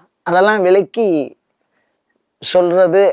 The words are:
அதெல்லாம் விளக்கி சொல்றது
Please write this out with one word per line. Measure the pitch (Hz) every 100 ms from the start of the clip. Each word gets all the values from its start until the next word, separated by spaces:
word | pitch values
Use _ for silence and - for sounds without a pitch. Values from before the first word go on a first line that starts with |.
| _ _ -
அதெல்லாம் | 175 202 214 180
விளக்கி | 190 165 226 214 160 127 - _ _ _ _ _ _ _ _ _ _
சொல்றது | - 180 175 180 185 190 196